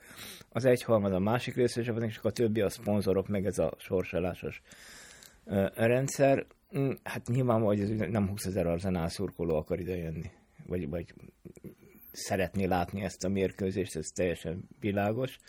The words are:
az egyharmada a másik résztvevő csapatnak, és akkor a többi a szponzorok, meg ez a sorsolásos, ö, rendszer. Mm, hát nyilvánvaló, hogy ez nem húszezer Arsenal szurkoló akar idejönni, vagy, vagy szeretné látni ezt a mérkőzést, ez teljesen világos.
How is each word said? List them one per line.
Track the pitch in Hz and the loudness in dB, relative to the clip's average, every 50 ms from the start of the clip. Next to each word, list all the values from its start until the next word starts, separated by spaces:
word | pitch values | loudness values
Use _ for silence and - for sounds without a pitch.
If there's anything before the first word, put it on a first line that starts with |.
| - - - - - - - - - _ | -20 -20 -18 -18 -16 -16 -16 -18 -12 _
az | - 117 123 | -2 2 4
egyharmada | 131 123 120 - - 113 107 101 101 95 | 6 6 4 4 4 4 4 4 4 2
a | 90 | 2
másik | 95 104 113 123 - - - | 2 2 2 0 0 -2 0
résztvevő | 127 123 113 - 120 117 123 | 2 2 2 2 0 -2 -2
csapatnak, | 113 113 117 113 | 0 -2 -2 -4
és | 110 - | -4 -2
akkor | - 113 | -2 -2
a | 104 | 0
többi | - 123 113 107 113 | 2 2 2 4 4
a | 101 92 | 2 2
szponzorok, | - - - 104 104 107 95 98 92 98 95 - | 0 -2 -2 0 2 2 4 4 2 2 2 0
meg | 104 101 92 | 0 -2 0
ez | 101 90 - | 0 0 2
a | 82 - - - | 0 0 0 -4
sorsolásos, | - - 95 92 90 - - 85 87 90 87 - - - - - - - - - - - - - - - - - - - - _ - | -6 -2 0 0 0 0 -2 0 0 0 -2 -4 -6 -8 -10 -10 -14 -20 -20 -20 -20 -20 -20 -20 -20 -20 -20 -20 -20 -20 -20 _ -8
ö, | - 87 101 98 - - | -2 0 2 2 2 2
rendszer. | - 113 113 120 127 135 135 - - 143 135 135 - - - - _ _ _ - 147 | 2 2 4 4 4 2 0 2 4 6 6 6 4 2 -4 -10 _ _ _ -4 -2
Mm, | 139 135 117 - - | 0 0 -2 -4 -6
hát | - - 113 - - | -8 -8 -6 -4 -2
nyilvánvaló, | 120 131 131 123 113 110 117 101 | 0 2 2 4 4 4 4 4
hogy | 104 104 | 2 2
ez | 101 101 110 110 104 80 | 2 0 0 -2 -2 0
nem | 107 110 101 92 | 0 2 2 0
húszezer | 101 104 - 95 92 98 85 85 | 0 -4 -4 -4 -2 0 0 0
Arsenal | 85 85 92 98 92 90 82 82 | 0 0 0 0 0 0 0 -2
szurkoló | - - 98 87 - - 87 85 80 | -2 -4 -6 -6 -4 -4 -2 0 0
akar | 76 78 - 87 87 | 0 0 -2 -4 -4
idejönni, | 90 85 90 87 82 80 78 80 82 90 - - _ _ _ - - - | -4 -4 -4 -4 -4 -6 -6 -8 -8 -10 -12 -18 _ _ _ -18 -10 -6
vagy, | - 90 87 71 | -4 -4 -4 -4
vagy | 80 85 85 - - - - - - _ - - - - - - - - - - - - - - | -4 -6 -6 -8 -14 -20 -20 -20 -20 _ -20 -20 -20 -18 -18 -18 -18 -18 -20 -20 -20 -20 -20 -18
szeretné | - - - - 107 95 92 82 - 98 98 | -14 -10 -6 -2 0 0 0 0 0 0 0
látni | 87 92 90 90 - - 101 104 | 2 2 2 0 -2 -4 -4 -6
ezt | 92 - - - | -6 -6 -4 -4
a | 92 | -2
mérkőzést, | 98 98 95 92 - - 101 95 95 104 87 92 - | 0 2 0 0 0 -2 -4 -2 -2 -2 -4 -4 -4
ez | 78 80 - - | -8 -8 -6 -4
teljesen | - 92 90 85 - - 82 80 - - - - - | -2 0 0 0 -2 -6 -8 -8 -8 -10 -14 -10 -6
világos. | - 107 98 101 101 104 110 120 131 127 - - _ | -4 -2 0 0 0 0 0 -2 -4 -6 -8 -12 _